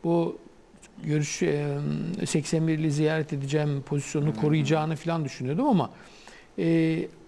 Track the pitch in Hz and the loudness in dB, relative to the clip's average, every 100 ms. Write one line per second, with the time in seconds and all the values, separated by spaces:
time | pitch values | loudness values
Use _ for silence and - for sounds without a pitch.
0 | 165 170 165 - - - - - - - | 0 2 0 -4 -14 -20 -20 -20 -20 -10
1 | 160 151 147 - 175 147 147 143 147 151 | -2 0 -2 -2 0 0 -2 -2 -2 -4
2 | 160 180 - 160 143 165 160 156 160 143 | -4 -4 -2 -2 0 0 2 2 0 2
3 | 156 160 151 143 139 151 147 139 131 147 | 2 2 -2 -4 -2 0 0 -2 -2 -4
4 | - 156 147 - 151 156 139 160 156 156 | -2 0 0 2 2 2 4 2 0 -2
5 | 170 165 143 - 127 156 285 202 120 - | -2 -2 -4 -6 -4 0 2 2 2 -6
6 | - - - - - - 170 165 160 160 | -20 -20 -20 -20 -14 -2 2 4 2 0
7 | - - | -4 -10